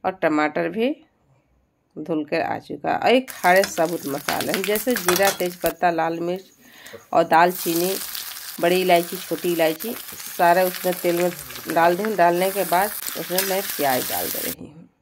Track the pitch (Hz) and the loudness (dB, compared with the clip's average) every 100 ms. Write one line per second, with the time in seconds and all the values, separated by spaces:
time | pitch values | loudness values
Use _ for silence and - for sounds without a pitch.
0 | 190 185 165 151 151 151 170 185 240 302 | -6 -2 0 2 0 0 -4 -2 -2 -4
1 | _ _ _ _ _ _ _ _ _ - | _ _ _ _ _ _ _ _ _ -14
2 | 156 160 151 165 - 113 - 143 - - | -6 -4 -2 -4 -4 -6 -10 -8 -4 0
3 | - 247 262 - 180 185 196 - 165 165 | 4 2 2 -2 4 4 4 0 -2 -2
4 | 139 143 - - 131 156 190 208 254 240 | -6 -8 -4 -4 -2 -4 -2 -2 0 -2
5 | 180 180 196 190 180 175 170 160 180 165 | 0 2 2 2 -4 -2 -4 0 0 0
6 | 160 170 170 180 190 _ - - - - | -2 -2 -4 -6 -8 _ -20 -20 -20 -20
7 | - - 165 165 175 180 180 165 180 190 | -2 0 4 6 6 2 -2 0 0 -2
8 | - - - - - - 170 185 180 175 | -6 -10 -12 -12 -14 -2 2 2 6 4
9 | 175 185 - 165 180 170 160 160 226 247 | 4 -8 -6 -4 -2 2 2 0 -8 -10
10 | - - - - 175 175 185 180 185 175 | -12 -14 -14 2 4 6 4 0 -4 0
11 | 175 170 175 175 - - - 165 170 180 | 0 2 0 -2 -14 -14 -4 4 4 4
12 | 214 202 170 175 190 196 185 175 208 - | 0 4 4 4 0 0 0 2 0 -4
13 | - - 170 180 196 190 196 - 143 127 | -8 -8 -4 -2 0 -2 -4 -2 0 0
14 | - 90 87 - - - - 160 - _ | -2 -4 -4 -4 -6 -8 -14 -20 -20 _